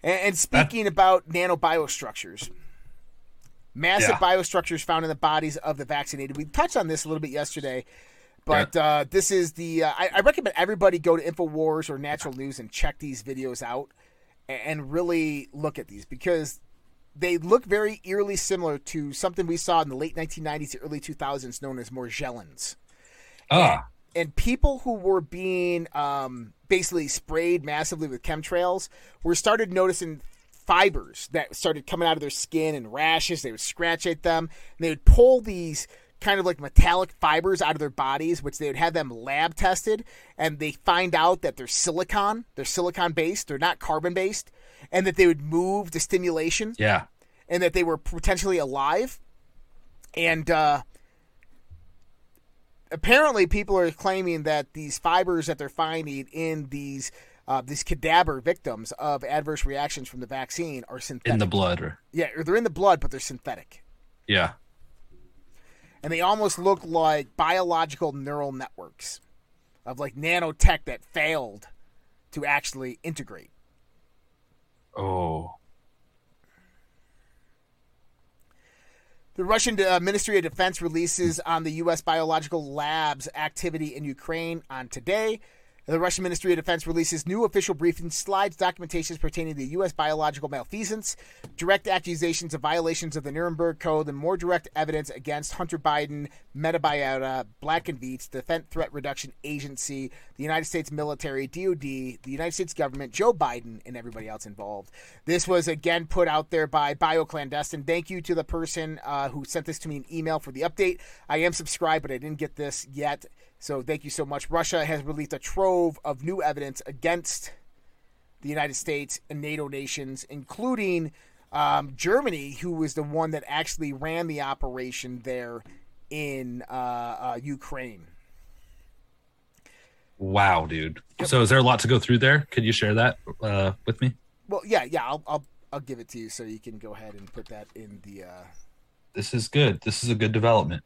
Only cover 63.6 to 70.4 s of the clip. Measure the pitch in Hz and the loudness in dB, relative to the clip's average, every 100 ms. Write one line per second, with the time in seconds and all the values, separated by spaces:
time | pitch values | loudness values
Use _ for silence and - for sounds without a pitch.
63.6 | - - - - - _ - 98 82 - | -12 -20 -20 -20 -20 _ 0 2 2 -2
64.6 | - _ - - - - - - - - | -20 _ -20 -20 -20 -20 -20 -20 -20 -20
65.6 | - - - _ 151 165 180 214 208 175 | -20 -20 -20 _ -4 2 2 4 2 2
66.6 | 180 196 170 165 156 151 135 - 160 185 | 2 2 2 2 4 4 -2 0 2 4
67.6 | 175 165 165 139 160 139 139 147 143 131 | 4 2 0 -2 -4 -4 -6 -4 -6 -6
68.6 | 131 - 85 _ - - _ - _ _ | -12 -14 -18 _ -14 -14 _ -20 _ _
69.6 | _ _ 120 123 139 117 156 175 | _ _ -14 -8 -8 -4 0 0